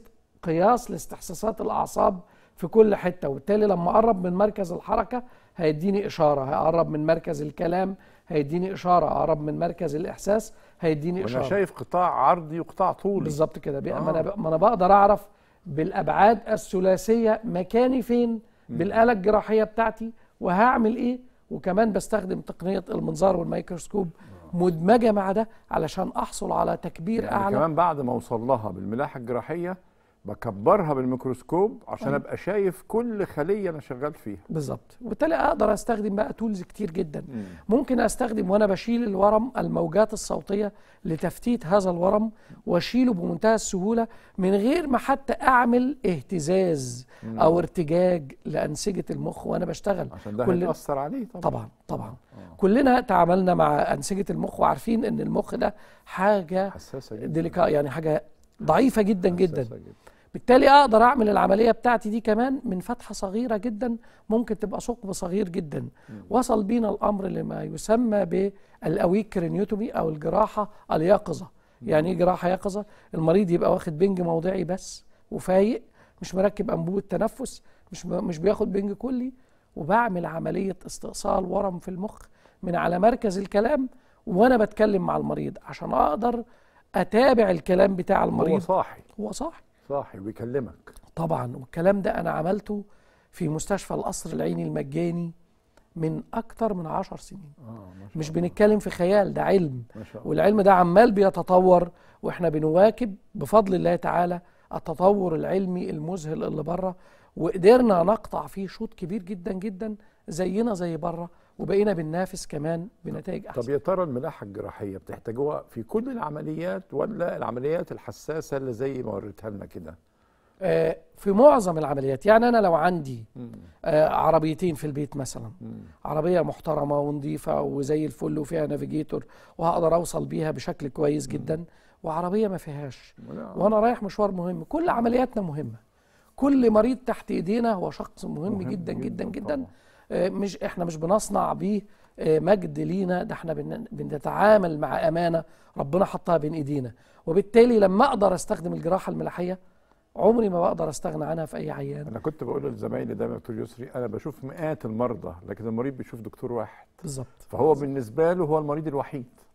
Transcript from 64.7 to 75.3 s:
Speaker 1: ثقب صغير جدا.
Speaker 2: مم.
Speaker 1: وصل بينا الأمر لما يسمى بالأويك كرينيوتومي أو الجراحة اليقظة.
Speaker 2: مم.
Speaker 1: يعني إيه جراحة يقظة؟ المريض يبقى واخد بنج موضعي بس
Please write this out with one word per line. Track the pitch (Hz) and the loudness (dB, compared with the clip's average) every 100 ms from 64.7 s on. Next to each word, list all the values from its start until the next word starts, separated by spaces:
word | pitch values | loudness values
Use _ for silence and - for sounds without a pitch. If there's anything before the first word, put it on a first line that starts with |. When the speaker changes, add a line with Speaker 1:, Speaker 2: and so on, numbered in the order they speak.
| - | -6
Speaker 1:
ثقب | - 233 190 | -6 -8 -8
صغير | 180 180 190 190 | -6 -4 -2 -2
جدا. | 180 156 143 | -4 -6 -8
Speaker 2:
مم. | 120 - - 104 95 | -8 -14 -20 -18 0
Speaker 1:
وصل | 240 254 233 | 0 2 0
بينا | 190 240 214 | 2 0 0
الأمر | - 202 202 190 | 0 0 0 -4
لما | 165 - 160 | -6 -6 -8
يسمى | 156 160 - 226 240 208 | -8 -10 0 2 4 2
بالأويك | 180 180 196 196 _ _ - 180 185 196 208 | 0 0 -2 -4 _ _ -4 2 4 2 0
كرينيوتومي | 196 165 165 214 208 226 | -4 -2 -2 -2 -2 -4
أو | - 165 | -2 -4
الجراحة | 156 160 180 214 - 202 - - | -2 -2 2 2 0 -6 -8 -2
اليقظة. | 175 165 196 180 147 180 _ _ _ | 0 4 4 2 -10 -10 _ _ _
Speaker 2:
مم. | - | 0
Speaker 1:
يعني | 156 165 | 2 2
إيه | 175 | 2
جراحة | 175 180 180 | 2 2 0
يقظة؟ | 185 202 196 202 - _ | -2 -2 -6 -10 -18 _
المريض | 170 160 185 190 | 0 4 4 4
يبقى | 170 - | 2 2
واخد | 180 - 151 | 2 -2 0
بنج | 196 185 | 0 2
موضعي | 170 165 175 190 | 0 0 -2 -2
بس | 165 185 - - - _ _ | -4 -6 -8 -18 -20 _ _